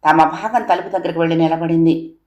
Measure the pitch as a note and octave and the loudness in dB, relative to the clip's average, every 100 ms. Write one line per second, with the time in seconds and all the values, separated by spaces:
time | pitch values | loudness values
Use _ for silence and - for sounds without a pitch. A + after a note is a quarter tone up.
0 | D#3 D#3+ D#3 D#3+ A3 A#3 - F3+ F3 F#3+ | 2 4 2 0 -4 -4 0 -2 -2 -6
1 | F3 E3 E3 E3 D#3+ E3 E3 E3 E3 D#3+ | -4 -2 0 2 0 0 -2 2 2 0
2 | - - | -4 -20